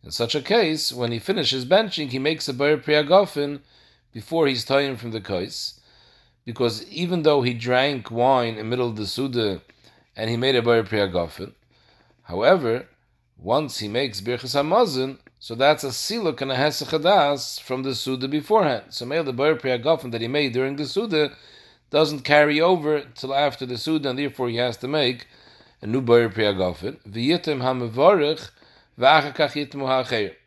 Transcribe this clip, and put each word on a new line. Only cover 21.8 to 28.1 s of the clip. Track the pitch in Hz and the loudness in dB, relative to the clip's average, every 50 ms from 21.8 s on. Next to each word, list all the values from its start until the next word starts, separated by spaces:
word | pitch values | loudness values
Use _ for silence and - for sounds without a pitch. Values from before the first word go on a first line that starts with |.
| _ _ | _ _
doesn't | - 151 160 160 156 139 | 2 2 2 2 0 -6
carry | 120 - 147 147 147 151 147 151 | 0 4 6 6 6 6 4 2
over | 165 180 185 170 147 151 151 147 - - 117 | 4 4 4 2 2 -2 -2 -2 -4 -8 -14
till | - - 131 139 | -12 -8 -2 0
after | 139 147 139 135 - 135 | 2 0 0 -2 -4 -8
the | 123 123 | -8 -8
Suda, | 117 - 156 160 156 143 139 | -6 -2 -2 -2 0 -2 -2
and | 127 135 | -4 -4
therefore | 147 135 120 - 127 120 | -4 -6 -4 -4 -4 -2
he | 113 | 0
has | 117 123 123 113 - | -2 -2 -2 -2 -6
to | - 127 | -8 -4
make | 147 156 139 123 127 120 - _ - - - - - _ - _ _ _ | -2 0 0 0 0 -4 -12 _ -20 -20 -20 -20 -20 _ -20 _ _ _
a | - | -6
new | 104 117 135 | -4 -4 -2
Boyer | 131 117 117 120 117 110 | 4 6 6 6 6 4
Pri | 90 110 107 | 0 0 0
Hagafen. | 104 98 95 92 90 85 - 87 104 - - _ | 0 2 0 -2 -2 -2 -6 -10 -10 -10 -12 _
V'yitim | 104 98 113 120 139 175 175 - 160 147 131 | -12 -8 -2 0 0 0 0 0 -4 -4 -2
HaMevarech, | 123 131 131 127 123 113 110 123 147 185 | -2 -2 -2 -2 -4 -4 0 4 6 6